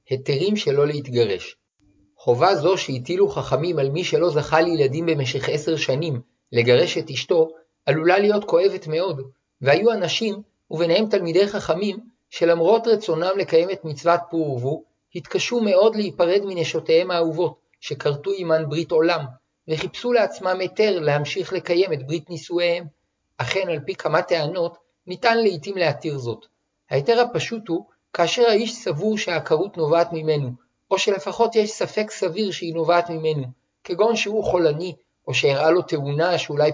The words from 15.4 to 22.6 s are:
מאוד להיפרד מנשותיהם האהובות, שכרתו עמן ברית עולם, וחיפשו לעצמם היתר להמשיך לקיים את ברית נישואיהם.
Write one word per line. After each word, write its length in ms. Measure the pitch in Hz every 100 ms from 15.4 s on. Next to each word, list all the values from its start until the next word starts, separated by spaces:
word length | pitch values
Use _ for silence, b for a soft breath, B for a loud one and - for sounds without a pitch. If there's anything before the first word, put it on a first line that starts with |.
| - 240
מאוד 360 | 214 185 220 214
להיפרד 440 | 202 143 175 196
מנשותיהם 640 | 196 180 156 160 156 160 180
האהובות, 440 | 175 165 156 165 - _ _
שכרתו 500 | - 143 147 143 190 196
עמן 320 | 175 160 151
ברית 220 | 151 165
עולם, 340 | 165 165 170 135 - _ _ -
וחיפשו 440 | 156 190 - 247
לעצמם 440 | 240 208 - 185 185
היתר 380 | 185 - 214 185
להמשיך 520 | 147 143 147 196 175
לקיים 400 | 190 - 175 190
את 140 | 147 135
ברית 240 | 165 -
נישואיהם. 540 | 170 - 170